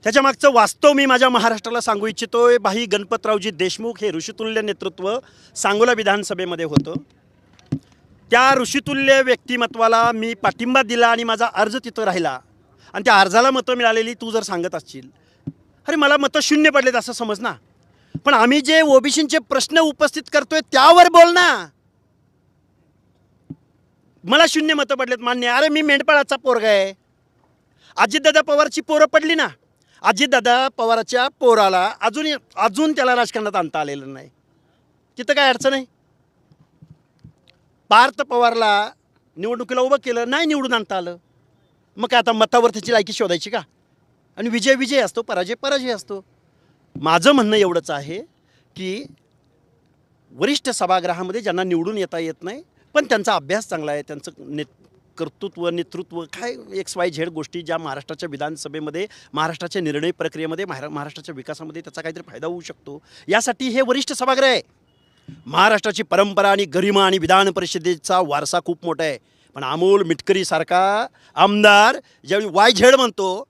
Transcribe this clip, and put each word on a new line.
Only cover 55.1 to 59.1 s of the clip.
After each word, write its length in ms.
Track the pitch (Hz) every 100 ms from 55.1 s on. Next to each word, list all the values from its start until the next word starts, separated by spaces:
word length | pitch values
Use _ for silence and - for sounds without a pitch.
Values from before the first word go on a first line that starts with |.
| -
कर्तृत्व, 520 | 160 _ 196 - 170
नेतृत्व 520 | 170 170 170 180 170
काय, 340 | 165 - 240 254 226
एक्स 240 | 190 185 185
वाय 120 | 180
झेड 200 | 151 170
गोष्टी 320 | 160 151 175
ज्या 160 | 160 165
महाराष्ट्राच्या 520 | 160 139 - 160 175
विधानसभेमध्ये, 760 | 139 147 156 147 147 151 151 208